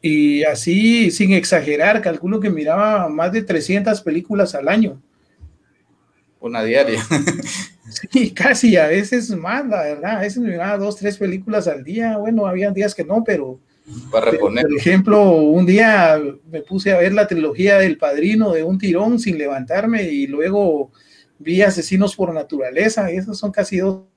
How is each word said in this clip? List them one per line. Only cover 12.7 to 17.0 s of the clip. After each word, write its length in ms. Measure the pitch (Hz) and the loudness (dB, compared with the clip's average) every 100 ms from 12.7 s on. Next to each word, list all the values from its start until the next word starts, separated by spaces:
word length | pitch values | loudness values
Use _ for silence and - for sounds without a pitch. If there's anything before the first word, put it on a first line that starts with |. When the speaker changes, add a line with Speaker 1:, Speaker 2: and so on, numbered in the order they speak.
Speaker 1:
días 240 | 196 202 - | -2 -4 -4
que 80 | |
no, 200 | 151 208 | -4 -2
pero 360 | 226 185 131 127 _ _ - - - | 0 -2 -4 -12 _ _ -20 -18 -2
Speaker 2:
Para 140 | 113 117 | 0 2
Speaker 1:
pero, 120 | 117 | 2
Speaker 2:
reponer. 260 | 101 113 147 | 0 0 0
Speaker 1:
por 120 | 147 | 0
ejemplo, 540 | - 190 196 208 196 | 2 4 4 6 6
un 340 | 165 151 165 180 | 6 4 4 4
día 540 | 196 226 208 170 156 143 139 160 | 4 4 4 4 2 0 -10 -14
me 120 | 160 | -14
puse 300 | 147 190 190 | -8 -4 0
a 60 | |
ver 160 | 185 | 2